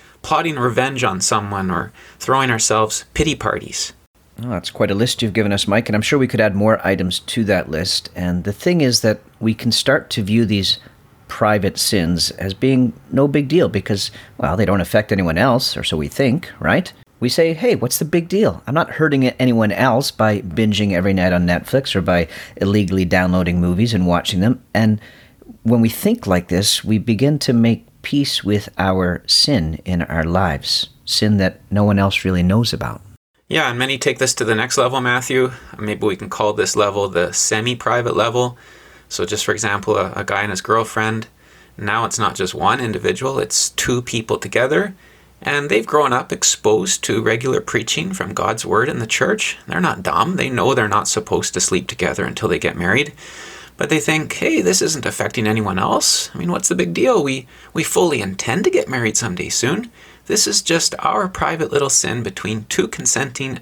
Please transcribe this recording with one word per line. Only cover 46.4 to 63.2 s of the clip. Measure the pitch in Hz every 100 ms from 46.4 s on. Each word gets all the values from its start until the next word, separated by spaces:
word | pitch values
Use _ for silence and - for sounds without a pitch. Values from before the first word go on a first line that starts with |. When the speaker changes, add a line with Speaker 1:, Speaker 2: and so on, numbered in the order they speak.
| - - 107 107 95 -
Speaker 1:
to | - 107
regular | 113 117 131 127
preaching | - - - - 180
from | 190 -
God's | 101 98 113
word | 85 101 131
in | 127
the | 117
church. | - - 214 - - -
They're | 120
not | 170 -
dumb. | - - 170 185
They | 123
know | 120 107
they're | 127 107
not | 104 -
supposed | 107 - 90 -
to | 92
sleep | - - 62
together | - 87 -
until | 62 - 110
they | 85
get | - -
married. | 87 117 147 - - - - - - -
But | 147
they | 160
think, | 147 156 151
"Hey, | - - 311
this | 180 190
isn't | 160 151
affecting | - - 101 - 107
anyone | 110 104 92
else. | - 247 - - -
I | 190
mean, | 175
what's | 175 -
the | 180
big | 175
deal? | 170 254 220
We, | 139 131 123 - -
we | -
fully | 156 214 175 131
intend | 98 95 - 147
to | 359
get | 381 -
married | 131 113 -
someday | 110 90 76
soon. | - 123 196 247 - - - -
This | 208 -
is | 196
just | - 165 - -
our | - - 190
private | - 147 160 160
little | 143 139
sin | - - 120
between | 120 - 101 110 113
two | - -
consenting | - 131 -